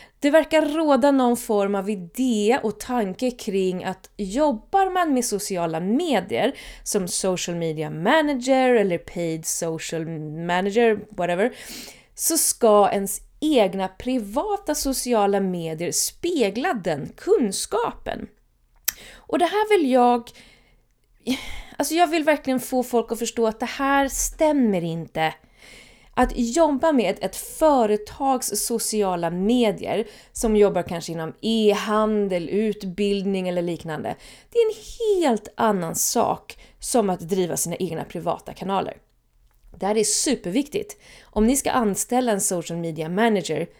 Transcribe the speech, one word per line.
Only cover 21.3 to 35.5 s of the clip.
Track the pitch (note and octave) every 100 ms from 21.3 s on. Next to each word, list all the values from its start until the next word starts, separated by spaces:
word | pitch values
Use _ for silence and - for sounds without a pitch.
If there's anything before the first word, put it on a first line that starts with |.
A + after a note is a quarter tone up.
| C4 - - - -
Alltså | C#4+
jag | D#4+ F4
vill | E4
verkligen | D#4 D4 C#4+ B3+
få | B3 B3+
folk | B3 A#3+ A3+
att | A3+
förstå | A3+ - A3+
att | A3
det | A#3+
här | - C4+ C#4 C4+
stämmer | - - - D#4 D4 A#3 F#3+
inte. | E3 E3 D#3+ - D#3+ - _ _ - - - - _
Att | - B3+ -
jobba | A#3 B3+ D#4 C4+ E4
med | C#4 F#3+ G3+
ett | F#3+ -
företags | - - D#4 C#4 G#3+ G#3 G#3+ - C4+ B3+ - G#3+ -
sociala | A#3 - G#3+ G3 F3 E3+
medier | F3 G3 B3 A3+ E3 - D#3+ A3+ - -
som | - A3+ G#3+
jobbar | G3+ F3
kanske | - E3+ E3
inom | E3 D#3+ -
e-handel, | G#3 A3+ G#3+ G3 G3 G#3+ G#3+ G#3+ G3+ F3+ E3
utbildning | G3 A3 G#3 F#3+ F3 G3+ G3+ G3 G3 F#3
eller | F3+
liknande, | F3 E3 E3 D#3 - - - - _
det | A#4
är | A4
en | G#4 - - A4+ F#4+
helt | D#4 A3 -